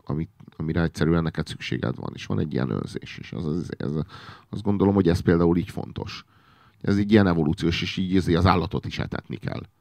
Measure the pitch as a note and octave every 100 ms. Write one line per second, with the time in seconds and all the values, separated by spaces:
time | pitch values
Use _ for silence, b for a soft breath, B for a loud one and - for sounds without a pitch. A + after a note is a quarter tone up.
0 | - D2 D#2+ _ - - D#2 E2+ E2 -
1 | D#2+ E2+ D#2+ - D2+ - - - A#1 -
2 | - - - G2+ D#2+ B1+ B1+ G1+ G1+ -
3 | - - - G#1+ D#2+ E2+ - - - D#2
4 | D2 B B B B - G2+ G2+ G2 G2
5 | F2 F2 - E2+ E2+ F2 - - - -
6 | - - - b b b b b - G2+
7 | G#2 G#2+ G2 E2 D2+ - E2 E2 F2 -
8 | F#2 F#2 E2+ E2 F#2 F#2 E2 D2+ - -
9 | - - - - - - - _